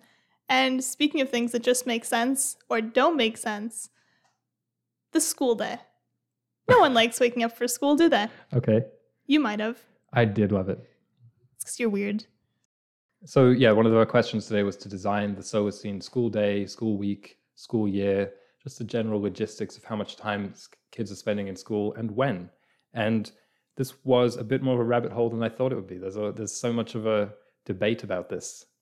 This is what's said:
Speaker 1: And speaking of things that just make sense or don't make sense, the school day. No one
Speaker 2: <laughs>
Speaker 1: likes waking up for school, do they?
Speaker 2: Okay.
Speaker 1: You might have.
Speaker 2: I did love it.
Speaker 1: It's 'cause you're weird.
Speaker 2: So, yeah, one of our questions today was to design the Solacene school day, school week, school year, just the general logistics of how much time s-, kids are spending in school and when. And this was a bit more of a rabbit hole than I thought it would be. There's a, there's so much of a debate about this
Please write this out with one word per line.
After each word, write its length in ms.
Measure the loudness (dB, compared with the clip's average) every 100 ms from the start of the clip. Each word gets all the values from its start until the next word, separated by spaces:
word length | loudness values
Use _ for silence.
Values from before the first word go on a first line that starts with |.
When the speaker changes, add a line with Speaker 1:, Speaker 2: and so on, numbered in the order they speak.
| _ _ _ _ 0
Speaker 1:
And 340 | 2 2 0
speaking 360 | -2 0 0 2
of 80 | 0
things 220 | 0 -2
that 100 | 0
just 220 | 0 0 0
make 180 | -4 -2
sense 520 | 0 0 0 -2 -6 -4
or 120 | -4
don't 360 | 0 2 4 4
make 200 | 0 -2
sense, 520 | -6 -6 -8 -12 -16 _ _ _ _ _ _ _ _ _ _ _ _
the 100 | -2
school 340 | 0 0 0 0
day. 220 | -2 -8 -12 _ _ _ _ _ _ _ 4
No 100 | 6
one 140 | 8
Speaker 2:
<laughs> 80 | 6
Speaker 1:
likes 180 | 2 4
waking 240 | 2 2
up 140 | -4 -2
for 100 | -4
school, 280 | 0 2 6
do 140 | 6
they? 180 | 4 0 -6 -4
Speaker 2:
Okay. 320 | 0 4 4 2 -6 _ _ 2
Speaker 1:
You 140 | 2
might 200 | 2 0
have. 200 | -4 -6 _ _ _
Speaker 2:
I 140 | 2 2
did 260 | 4 2
love 180 | 2 -2
it. 100 | -6 -10 _ _ _ _ _ _ -18
Speaker 1:
It's 100 | -12
'cause 140 | -4
you're 100 | -2
weird. 360 | 0 -2 -4 -8 _ _ _ _ _ _ _ _ _ -2
Speaker 2:
So, 240 | 4 6
yeah, 200 | 6 6
one 140 | 6 6
of 100 | 6
our 100 | 4
questions 420 | 4 2 -2 -2
today 160 | -2
was 120 | -2 -4
to 120 | -10
design 460 | -8 -4 -2 -2 -6
the 60 |
Solacene 640 | -4 -2 -2 -2 -8 -10
school 260 | -6 -2 -2
day, 360 | 0 0 0 -4
school 320 | -4 -2 -2
week, 400 | -2 -6 -10 _ _ _
school 320 | -6 -2 0
year, 460 | 0 0 0 -2 -6 _ _
just 160 | -18 -14
the 60 |
general 380 | -6 -4 -2 -2
logistics 560 | -4 -4 -6 -6 -12 -12
of 60 | -10
how 100 | -8
much 220 | -8 -10
time 320 | -6 -6 -6
s-, 140 | -12 -20 _ _
kids 180 | -10 -10
are 40 | -8
spending 320 | -4 -4 -4
in 80 | -10
school 380 | -6 -4 -4
and 180 | -4 -6
when. 380 | -2 -2 -2 -8 _ _ _ _
And 380 | -4 -2 0 -4 -12 _ _ _ -8
this 160 | -8 -6
was 320 | 2 4 4 0
a 80 |
bit 180 | -4 -2
more 120 | 0
of 80 | 0
a 20 |
rabbit 300 | 0 0 -2
hole 160 | -2 -2
than 120 | -2
I 60 | -4
thought 220 | -2 -4
it 40 | -4
would 120 | -8
be. 100 | -12
There's 200 | -10 -6
a, 160 | -6 -6
there's 160 | -10
so 220 | -6 -4
much 220 | -4 -4 -4
of 100 | -2
a 260 | 0 -2 -6 _ _ -10
debate 380 | -4 -2 -2
about 240 | -4 -8 -6
this 360 | -10 -10 -16 -20 _